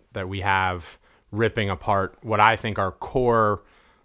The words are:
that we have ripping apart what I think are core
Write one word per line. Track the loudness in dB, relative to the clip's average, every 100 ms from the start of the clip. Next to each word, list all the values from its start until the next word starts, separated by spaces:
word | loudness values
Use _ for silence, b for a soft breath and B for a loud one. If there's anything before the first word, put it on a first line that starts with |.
| _
that | -10 -8
we | -4
have | 0 0 0 -4 -10 -20 b b b
ripping | -2 -2 0 -4
apart | -4 0 0 -2 -6
what | -2 4
I | 4 4
think | -2 -2
are | -4
core | -4 -6 0 2 4 2 0 b b b b